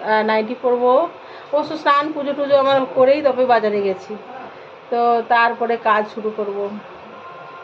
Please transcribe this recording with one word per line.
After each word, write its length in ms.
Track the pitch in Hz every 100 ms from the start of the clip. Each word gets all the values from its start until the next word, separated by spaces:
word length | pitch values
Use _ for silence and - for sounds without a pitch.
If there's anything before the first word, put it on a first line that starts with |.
আহ, 240 | - 214 214
নাইটি 280 | 220 220 247
পরবো। 460 | 254 247 247 262 339 - - - -
অবশ্য 240 | 285 302 311
স্নান 360 | 302 285 294
পুজো 200 | 302 277
টুজো 240 | 277 277 277
আমার 240 | 269 269 254
করেই 280 | 269 254 285
তবে 240 | 285 247 254
বাজারে 360 | 233 214 208
গেছি। 340 | 202 190 - 214 - - - - - - -
তো 100 | 233 240 233 226
তারপরে 420 | 233 233 226 226 233 226
কাজ 140 | 214 214
শুরু 160 | - 214 214
করব। 200 | 202 202 202 208 - - - - - - - -